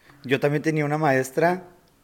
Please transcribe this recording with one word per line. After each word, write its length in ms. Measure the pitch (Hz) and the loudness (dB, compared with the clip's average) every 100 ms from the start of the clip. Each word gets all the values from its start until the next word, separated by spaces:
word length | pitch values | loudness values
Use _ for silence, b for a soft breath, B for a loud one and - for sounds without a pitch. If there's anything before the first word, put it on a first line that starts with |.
| b b | b b
Yo 160 | 123 131 | -4 0
también 240 | 147 151 | 0 0
tenía 220 | 156 156 | 0 -2
una 140 | 147 151 | -2 0
maestra, 680 | 156 131 131 - 165 180 - - _ _ | 2 2 0 0 0 0 -6 -20 _ _